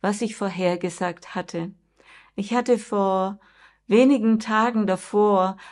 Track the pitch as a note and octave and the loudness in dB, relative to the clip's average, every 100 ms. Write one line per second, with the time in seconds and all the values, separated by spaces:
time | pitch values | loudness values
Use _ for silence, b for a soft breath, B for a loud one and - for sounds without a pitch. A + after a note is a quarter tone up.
0 | G3+ G#3 A3+ - G3 F3 F3+ F3 F3+ - | -4 -4 -6 -6 -8 -2 -2 -2 -4 -6
1 | F3+ E3+ - F#3 F3 E3+ E3+ - _ _ | -8 -8 -12 -10 -8 -8 -10 -12 _ _
2 | B B B B G3+ A#3+ B3 A#3 - G3+ | B B B B -4 -2 2 0 0 -2
3 | F#3+ F#3+ F#3+ G3+ b b b b - A3 | 0 0 -2 -6 b b b b 2 4
4 | C4 C4+ A3 A3 A3 A3 A#3 A3 G3+ F#3 | 6 4 2 0 0 0 0 0 0 -2
5 | - G#3 G#3 G3 F#3 F#3+ B | -2 2 4 4 0 -4 B